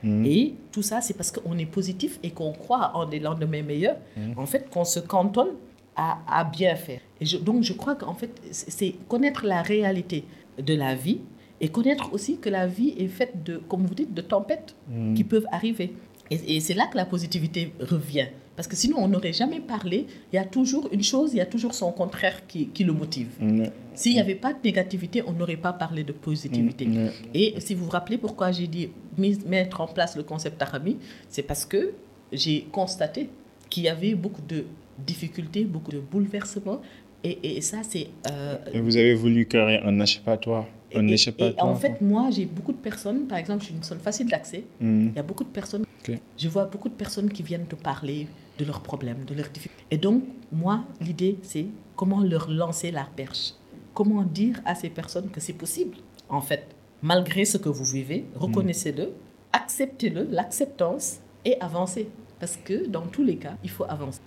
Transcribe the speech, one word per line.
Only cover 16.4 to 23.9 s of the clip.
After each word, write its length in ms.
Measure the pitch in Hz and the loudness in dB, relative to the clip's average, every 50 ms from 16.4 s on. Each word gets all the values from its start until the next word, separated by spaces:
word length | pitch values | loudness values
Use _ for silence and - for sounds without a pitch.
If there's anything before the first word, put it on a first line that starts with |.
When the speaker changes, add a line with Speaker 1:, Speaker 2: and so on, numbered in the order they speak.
| 160 - 156 | 0 2 0
Speaker 2:
et 40 | 156 | 2
c'est 140 | 156 - 180 | 2 2 2
là 120 | 190 269 | 2 2
que 100 | - - | 2 2
la 80 | - 185 | -2 0
positivité 680 | 180 185 175 170 160 170 185 156 160 - 175 170 160 - - | 0 0 -2 -2 0 0 0 0 0 0 -2 -2 -2 -4 -8
revient. 460 | 127 - 180 160 143 - 143 143 131 123 - - - - - | 0 2 2 2 2 0 0 0 0 0 -2 -14 -20 -18 -10
Parce 140 | - 170 - | -10 -8 -6
que 80 | - | -2
sinon, 220 | - - 240 320 294 | 0 2 2 4 4
on 100 | 202 190 | 4 4
n'aurait 240 | 196 185 - 175 165 | 4 4 2 0 0
jamais 280 | - 233 277 330 330 | 2 0 0 0 -2
parlé. 460 | - - 247 208 196 180 175 214 302 - - - - - - | -6 -6 -6 -4 -2 0 0 0 0 -2 -8 -18 -14 0 0
Il 40 | |
y 20 | 185 | 0
a 60 | 190 | 0
toujours 440 | 190 - 262 262 247 262 285 294 - - | 2 2 2 4 4 4 0 0 0 0
une 100 | 202 202 | 2 2
chose, 300 | - - 262 302 311 254 | 4 4 4 4 4 4
il 40 | 226 | 2
y 20 | |
a 60 | 180 | 2
toujours 280 | 180 - 233 220 240 233 | 2 0 -2 -2 0 -2
son 160 | - 202 175 175 | 0 -2 -2 0
contraire 540 | - 180 175 - - - 185 180 - - | 0 -2 -2 0 0 0 0 0 0 -12
qui, 200 | - - 170 147 - | -10 -2 -2 -2 -2
qui 160 | - - 202 | 2 2 4
le 80 | 180 156 | 4 4
motive. 360 | 151 151 156 - 139 120 117 - - | 2 0 -2 -4 -4 -4 -6 -4 0
Speaker 1:
Mhm. 300 | - 107 107 110 110 110 - - - - | 2 4 4 4 4 2 -2 -8 -16 -16